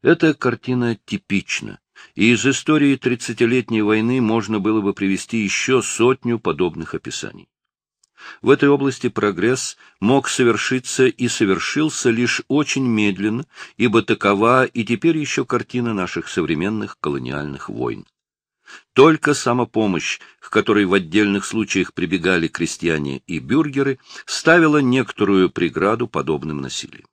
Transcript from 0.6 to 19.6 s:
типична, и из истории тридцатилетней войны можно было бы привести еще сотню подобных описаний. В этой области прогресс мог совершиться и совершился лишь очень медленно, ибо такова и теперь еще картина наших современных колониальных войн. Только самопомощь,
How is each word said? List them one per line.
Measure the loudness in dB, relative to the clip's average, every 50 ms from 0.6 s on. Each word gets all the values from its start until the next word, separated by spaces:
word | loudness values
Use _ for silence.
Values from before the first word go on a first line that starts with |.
| -4 -4 -2 -2 0 -2 -4
типична, | -6 _ -8 -8 -8 _ _ -2 -2 -2 -2 -8 -8 -8 -12 -16 -18 _ _ _ -20 -20 -18 _
и | 0 2 2
из | 2 2 2
истории | 0 -2 0 0 0 0 2 4 2 2
тридцатилетней | 0 0 -2 -2 -2 -6 -10 -2 0 0 2 2 0 -2 0 -2 0
войны | 2 2 2 2 2 0 0 2
можно | 2 2 0 0 0 -2 -4 -2
было | 0 0 0 0
бы | 0 -2 -2
привести | -2 0 0 0 -2 -4 -4 -4 -2
еще | -2 -2 -2 -4 -2 0 0 0
сотню | 0 -2 -2 2 2 2 2 2 _ -4 -4 -2
подобных | _ -4 -2 -2 -2 -4 -2 -6 -12 -10 -10
описаний. | -10 _ -10 -12 -10 -12 -12 -14 -18 -20 _ _ _ _ _ _ _ _ _ _ _ _ _ _ _ -20 -20 -20 _
В | 4 4
этой | 4 6 6 2
области | 4 4 2 -2 -2 -2 -6 -4
прогресс | -2 0 -2 0 0 0 0 0 0 -2 -4 -10 -12 _ -20 -20 _ _
мог | 0 2 2 2 2 -2
совершиться | -2 2 2 2 2 2 -2 -2 -4 -4 -4 -6 0 2 2
и | 2 2 0 -4 -4
совершился | 0 0 2 2 2 0 -2 -4 -2 -2 -2 -2 -2 0 0 0
лишь | 2 2 0 -2 -2 -4 -4 _
очень | -2 -2 0 0 -2 -2 0
медленно, | 0 0 2 2 0 0 0 -2 -2 -2 -4 -8 _ _ -20 -20 -20 _ _
ибо | 0 4 4 2
такова | 2 2 -2 0 2 2 2 4 4 4 4 4 2
и | 0 _ -6 -2
теперь | -2 -2 0 0 0 0 0
еще | -2 -4 -4 -4 -4
картина | _ -4 -4 -4 _ -6 -4 -4 -2 -2
наших | -4 -4 -4 -6 -8 -8 -6
современных | -4 -4 -2 -2 -2 -2 -2 -4 -4 -4 -6 -8 -10 _
колониальных | -6 -6 -6 -6 -6 -6 -8 -8 -8 -8 -10 -12 -12 -12
войн. | -8 -6 -6 -6 -6 -8 -14 _ _ _ _ _ _ _ _ _ _ _ _ -20 -20 -20 _ _ _
Только | 6 8 8 8 4 2 0 0
самопомощь, | 0 0 -2 0 0